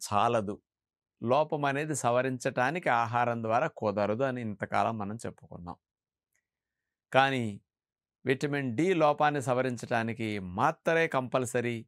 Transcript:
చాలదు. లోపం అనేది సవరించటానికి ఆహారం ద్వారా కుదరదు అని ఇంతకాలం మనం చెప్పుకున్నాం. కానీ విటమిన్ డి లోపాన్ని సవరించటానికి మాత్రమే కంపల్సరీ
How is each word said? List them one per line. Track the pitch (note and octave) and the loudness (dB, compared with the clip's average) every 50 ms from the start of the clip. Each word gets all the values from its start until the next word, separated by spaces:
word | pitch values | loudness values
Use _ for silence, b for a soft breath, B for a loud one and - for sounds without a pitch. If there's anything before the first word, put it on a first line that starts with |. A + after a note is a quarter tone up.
చాలదు. | - - G#2 G2+ G#2 A#2+ A#2+ A2+ G#2 F#2+ G2+ - - _ _ _ _ _ _ _ _ _ _ _ | -6 -2 2 4 4 4 4 2 0 -2 -6 -10 -12 _ _ _ _ _ _ _ _ _ _ _
లోపం | A2+ A#2 B2+ D3 D#3 D#3 E3 D3 C#3+ | -2 0 2 2 2 0 -2 -2 -2
అనేది | C#3 C3+ C#3 D3+ D#3 D3+ | -2 0 -2 -2 -4 -4
సవరించటానికి | C3 - A#2+ A#2+ B2 B2+ C3+ C3 B2 - C3+ B2 - B2 C3 D#3 F3+ - D3+ B2+ | -2 0 2 2 2 2 0 -2 -2 -4 -4 0 0 0 0 0 -2 0 0 2
ఆహారం | A#2 A#2 A2 A#2+ A#2+ A#2+ A#2+ A#2 A#2 | 2 2 0 2 2 2 2 0 -2
ద్వారా | A2+ A2 A2 B2 D3+ D#3+ - | 0 0 2 2 2 0 -2
కుదరదు | - - G#2+ G2 G#2 G#2 G2+ G#2 A2+ C3+ | -2 -2 0 0 2 0 0 0 0 0
అని | C3+ B2 B2 | -2 -2 -4
ఇంతకాలం | A#2+ A2 G2+ - A#2+ - - G#2 G2+ A2 A2+ A2 | -6 -6 -6 -6 -6 -2 0 2 2 2 0 -2
మనం | G2+ G2 G#2+ A2+ | -6 -6 -8 -8
చెప్పుకున్నాం. | - F#2+ F2 - - - - F#2 F2 F2 - - _ _ _ _ _ _ _ _ _ _ _ _ _ _ _ _ _ _ _ _ _ _ _ _ _ _ | -8 -10 -12 -12 -18 -18 -16 -14 -12 -14 -14 -16 _ _ _ _ _ _ _ _ _ _ _ _ _ _ _ _ _ _ _ _ _ _ _ _ _ _
కానీ | - C3 C3+ C3+ C3+ B2+ A#2 G#2+ G2+ G2+ - _ _ _ _ _ _ _ _ _ _ _ _ | 4 4 4 6 2 0 -2 -4 -6 -8 -14 _ _ _ _ _ _ _ _ _ _ _ _
విటమిన్ | B2 C#3 - - D3 C#3+ C#3+ C#3 B2+ A2+ | 0 0 0 0 -2 -2 -2 -2 -2 0
డి | A2+ D#3+ F#3 F#3+ | 0 2 2 4
లోపాన్ని | E3 D#3 C#3+ D3 C#3+ D3+ D3+ C#3+ D3 | 4 4 4 4 4 2 0 0 0
సవరించటానికి | A#2+ C3+ B2 B2 B2+ C3 B2 A#2 - A2 B2 A2+ A2+ A2+ A2 G#2+ A2+ G#2+ G#2 G2+ F#2 F2+ F2+ | -2 0 0 0 0 0 -2 -4 -6 -2 -2 0 0 -2 -4 -4 -4 -4 -4 -4 -6 -6 -2
మాత్రమే | G#2 B2 D3+ D#3+ - _ F3 E3 E3 E3 D#3+ | 2 2 2 2 0 _ 0 2 2 2 2
కంపల్సరీ | - C3+ B2+ A#2 - C3 B2+ A#2 - B2 A#2 A#2+ A#2 A2+ A2+ | 0 -2 -2 0 -2 -2 -2 0 -2 -2 -2 -2 -4 -6 -8